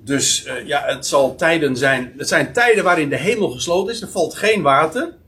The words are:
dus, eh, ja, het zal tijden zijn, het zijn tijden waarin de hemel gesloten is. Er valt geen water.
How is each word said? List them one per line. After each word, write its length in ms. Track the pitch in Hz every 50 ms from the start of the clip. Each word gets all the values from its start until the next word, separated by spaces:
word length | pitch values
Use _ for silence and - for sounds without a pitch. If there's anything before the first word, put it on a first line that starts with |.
| -
dus, 400 | - 139 135 117 - - - -
eh, 240 | 135 131 123 113 -
ja, 180 | 143 143 139
het 220 | 131 131 131 - -
zal 280 | - 143 139 131 131
tijden 420 | - 175 165 165 165 151 139 131 120
zijn, 360 | 139 139 135 127 127 127 - -
het 100 | 147 -
zijn 260 | 190 165 139 127 -
tijden 300 | 247 240 240 226 202 175
waarin 260 | 180 180 170 151 139
de 80 | 139 127
hemel 320 | 139 190 240 220 196 160
gesloten 440 | 123 127 - 175 175 185 196 196 233
is. 80 | -
Er 80 | - 190
valt 260 | - 196 165 - -
geen 260 | - - 208 220 208
water. 560 | 160 143 135 139 156 160 - 240 311 339 - - _